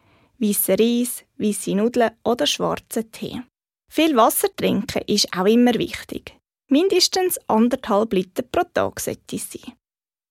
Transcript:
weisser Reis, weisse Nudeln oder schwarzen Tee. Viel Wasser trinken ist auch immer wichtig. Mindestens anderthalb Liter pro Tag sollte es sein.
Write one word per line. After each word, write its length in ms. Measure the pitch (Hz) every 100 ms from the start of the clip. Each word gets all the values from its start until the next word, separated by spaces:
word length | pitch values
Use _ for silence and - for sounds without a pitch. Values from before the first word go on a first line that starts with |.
| _ _ _ -
weisser 380 | 214 202 - 190
Reis, 460 | 226 240 240 - _ -
weisse 360 | 214 208 -
Nudeln 380 | 185 226 247 226 - -
oder 200 | 247 294
schwarzen 640 | - 175 165 - - 226
Tee. 300 | - 208 - - _ _ _ _
Viel 280 | - 320 262
Wasser 360 | 240 - 392
trinken 500 | - 185 185 - - -
ist 260 | 208 -
auch 120 | 180 185
immer 280 | 233 247 240
wichtig. 640 | - - - - - - _ _ -
Mindestens 720 | 269 381 370 - 381 370 - -
anderthalb 640 | 220 240 254 - 202 226
Liter 320 | 185 190 -
pro 200 | 247 - 359
Tag 260 | - 98 -
sollte 380 | - - - -
es 140 | -
sein. 220 | - - - _ _ _ _ _